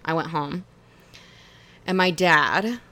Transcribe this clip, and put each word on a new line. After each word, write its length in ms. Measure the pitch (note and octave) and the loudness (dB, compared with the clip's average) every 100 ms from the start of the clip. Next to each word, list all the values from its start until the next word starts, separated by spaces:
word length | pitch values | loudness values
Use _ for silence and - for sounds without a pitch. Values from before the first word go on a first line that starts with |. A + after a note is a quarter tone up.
I 80 | - | -6
went 160 | E3 D#3 | -4 -4
home. 380 | D#3+ C#3+ F3 F#3 - - - - - - - - - - - - | -6 -6 -8 -12 -20 -20 -20 -20 -20 -20 -20 -20 -20 -20 -14 -4
And 100 | F#3 | 0
my 140 | F#3 | 0
dad 680 | E3 F3+ D#3 C#3 C3+ A3 A#3+ - | 2 4 4 4 0 -2 -6 -12